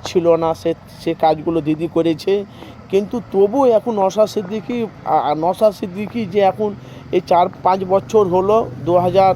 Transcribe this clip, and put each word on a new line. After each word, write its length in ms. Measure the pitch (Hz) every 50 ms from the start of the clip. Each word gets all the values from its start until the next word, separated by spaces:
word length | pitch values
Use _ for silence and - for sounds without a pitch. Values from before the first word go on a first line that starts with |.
| -
ছিল 180 | - - 185 165 170 165
না, 140 | 165 165 160 160 -
সে, 100 | - 165 165 - - - - -
সে 100 | - 165 165 160 -
কাজগুলো 360 | 156 156 156 147 170 170 165
দিদি 260 | 143 151 156 151 170 165 -
করেছে। 380 | 170 165 165 160 151 - 196 196 208 202 202 - - - - - - - -
কিন্তু 240 | - 196 208 190 - 190 175 -
তবুও 340 | - 196 196 202 214 277 277 247 226
এখন 160 | 208 - 240 226 208
নওশাদ 280 | 190 190 185 208 214 196 -
সিদ্দিকী, 420 | - 202 175 214 220 - - 240 240 226
আ, 320 | 190 - - - - 151 156 123 139
আ, 20 | 147 151 160
নওশাদ 280 | 175 185 - 220 214 196 -
সিদ্দিকী 420 | - 196 175 190 214 185 - 240 220 180 170
যে 60 | 208 196 190
এখন 180 | 185 - 214 208 202 - - - - - - -
এই 100 | - 180 170 -
চার 160 | 185 170 180 185 - - -
পাঁচ 160 | 185 185 196 190
বছর 400 | 180 190 196 - - - 214 202
হলো, 300 | 180 170 185 185 196 214 226 - - - - 123
দু 80 | 156 175
হাজার 360 | 180 175 180 175 190 190 190 185